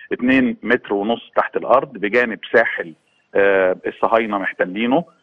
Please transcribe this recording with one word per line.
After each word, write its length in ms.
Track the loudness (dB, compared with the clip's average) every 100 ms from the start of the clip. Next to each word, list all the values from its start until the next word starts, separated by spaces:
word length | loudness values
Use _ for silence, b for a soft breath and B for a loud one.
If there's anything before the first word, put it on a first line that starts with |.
| B
اتنين 460 | -4 2 2 2 -2
متر 300 | -2 -2 -2
ونص 380 | -2 -2 -4 -4 -4
تحت 220 | -2 -2
الأرض 360 | 2 2 0
بجانب 460 | -6 -2 0 0 -4 0
ساحل، 400 | 2 2 -2 -10 -16 _ _ _ 0
آه، 400 | 2 4 2 0 -6
الصهاينة 500 | -2 0 2 0 -4
محتلينه 680 | -4 -4 -4 -2 0 0 -2 b